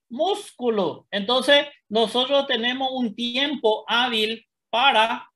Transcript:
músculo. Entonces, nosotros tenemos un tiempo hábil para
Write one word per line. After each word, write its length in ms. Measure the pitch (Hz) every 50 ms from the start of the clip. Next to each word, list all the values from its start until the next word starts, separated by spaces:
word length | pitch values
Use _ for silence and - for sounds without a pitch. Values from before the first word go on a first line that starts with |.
| _ -
músculo. 960 | 226 262 320 381 403 403 - - _ - 247 240 226 202 180 147 127 - _ -
Entonces, 560 | 185 208 196 240 247 262 - 285 285 285 294 294 - _ _ -
nosotros 580 | 208 226 226 202 - 247 262 262 285 277 277
tenemos 440 | 277 254 226 233 247 254 269 269 262
un 220 | 262 254 247 214 202
tiempo 680 | - 240 240 240 262 285 302 285 - - 214 220 214 - -
hábil 580 | 220 240 254 247 233 214 214 214 226 220 _ _ _ _ _ -
para 600 | - 233 269 277 240 214 220 226 247 247 - _ _